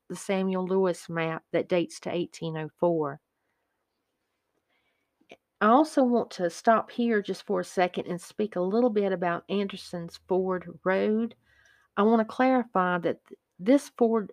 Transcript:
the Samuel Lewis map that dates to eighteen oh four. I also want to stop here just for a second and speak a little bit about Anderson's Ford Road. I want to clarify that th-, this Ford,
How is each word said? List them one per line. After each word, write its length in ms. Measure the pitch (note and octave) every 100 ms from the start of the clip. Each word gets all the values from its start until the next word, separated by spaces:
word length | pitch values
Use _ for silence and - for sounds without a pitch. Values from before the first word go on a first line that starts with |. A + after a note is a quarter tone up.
| -
the 80 | F3+
Samuel 500 | - F#3+ F#3+ F#3 F#3
Lewis 420 | F#3+ F#3 F3 -
map 360 | E3 D#3+ D#3+ _
that 160 | E3+ E3
dates 320 | F3+ E3 -
to 120 | -
eighteen 440 | F3 F3 - E3 D#3+
oh 120 | D#3 -
four. 400 | F3 E3 D3 D3 _ _ _ _ _ _ _ _ _ _ _ _ _ _ _ _ _ _ _ _ _ - _ -
I 80 | G#3
also 340 | B3 D#4 -
want 300 | B3+ A#3+ A3+
to 180 | - F3
stop 400 | - - A3 -
here 320 | - A#3+ G#3+
just 240 | G3 F#3+ -
for 140 | F#3+
a 40 |
second 420 | F3+ - F3+ F#3 -
and 140 | F3
speak 360 | - - G#3 F#3
a 40 |
little 300 | F3+ G#3+ B3
bit 220 | G#3 G3
about 320 | F#3 F3 E3+ -
Anderson's 720 | G3 G3 F#3+ - F3 E3+ - -
Ford 420 | F#3 F#3 F3+ F3 D#3+
Road. 540 | F#3 F#3+ G3+ G#3+ A#3 - _ _ _ _ _ -
I 60 |
want 180 | G#3 A3+
to 140 | A3
clarify 640 | - C4 C4 A#3 F#3+ F3+ F3+
that 260 | E3+ -
th-, 140 | - - _ -
this 300 | F#3 C#4 - -
Ford, 360 | A#3 A3+ G3